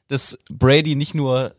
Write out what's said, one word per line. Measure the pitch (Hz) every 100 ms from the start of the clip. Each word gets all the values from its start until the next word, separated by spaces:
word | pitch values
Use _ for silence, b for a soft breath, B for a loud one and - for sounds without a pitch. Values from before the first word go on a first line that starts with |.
| -
dass | 135 - - _
Brady | 143 127 143 156 139
nicht | 147
nur | 156 135 127 131